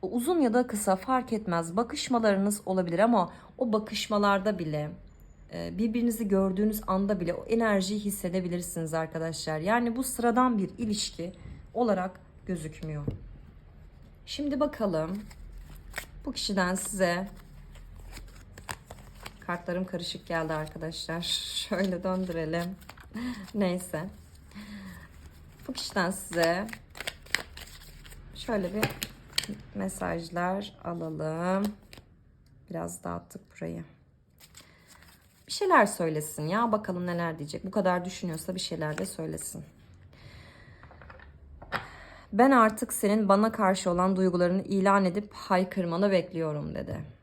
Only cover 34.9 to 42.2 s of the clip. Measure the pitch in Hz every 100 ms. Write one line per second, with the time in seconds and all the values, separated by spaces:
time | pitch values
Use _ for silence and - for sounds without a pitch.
34.9 | - - - _ _ - - 392 320 208
35.9 | - 165 156 151 - 151 196 233 214 208
36.9 | 180 180 170 170 156 151 - 190 214 185
37.9 | 180 175 - 185 160 - 185 - 165 156
38.9 | 151 190 - 160 160 - - 156 - -
39.9 | - - - - - - - - - -
40.9 | - - - - - - - - - -
41.9 | - - -